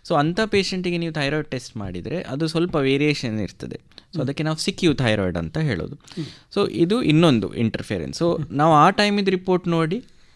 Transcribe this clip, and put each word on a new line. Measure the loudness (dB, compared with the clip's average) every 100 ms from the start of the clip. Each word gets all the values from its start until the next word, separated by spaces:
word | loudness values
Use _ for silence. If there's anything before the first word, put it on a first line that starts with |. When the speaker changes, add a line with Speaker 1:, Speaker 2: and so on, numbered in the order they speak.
| -2
Speaker 1:
So | 0
ಅಂತ | 2 0 0
ಪೇಷಂಟಿಗೆ | 0 0 -2 -4 -2
ನೀವು | -4
ಥೈರಾಯ್ಡ್ | -2 -2 -2 -4
ಟೆಸ್ಟ್ | -8 -8 -10
ಮಾಡಿದ್ರೆ | -8 -8 -8 -8
ಅದು | -6 -4 -2
ಸ್ವಲ್ಪ | 0 0 0
ವೇರಿಯೇಷನ್ | 2 2 2 0 -2 -4
ಇರ್ತದೆ. | -6 -8 -12 -12 _ -20 _
So, | -6
Speaker 2:
ಹ್ಮ್. | -4
Speaker 1:
ಅದಕ್ಕೆ | -2
ನಾವು | -4 -2
ಸಿಕ್ | -4 0
ಯು | 0
ಥೈರಾಯ್ಡ್ | 2 2 2 0 -2
ಅಂತ | -4 -2
ಹೇಳೋದು. | -2 -2 -6 -10
Speaker 2:
ಹ್ಮ್. | -14 -10 -10 -12 _ -2
Speaker 1:
So, | 0
ಇದು | 2 2 2
ಇನ್ನೊಂದು | 4 6 6 4 0
ಇಂಟರ್ಫಿಯರೆನ್ಸ್. | -2 -2 -2 -6 -6 -4 -2
So, | 0 0
Speaker 2:
ಹ್ಮ್. | -2 2
Speaker 1:
ನಾವು | 6
ಆ | 8 6
ಟೈಮಿದ್ | 4 2 2 0
ರಿಪೋರ್ಟ್ | 0 2 0 2
ನೋಡಿ, | 0 0 -2 -8 -20 _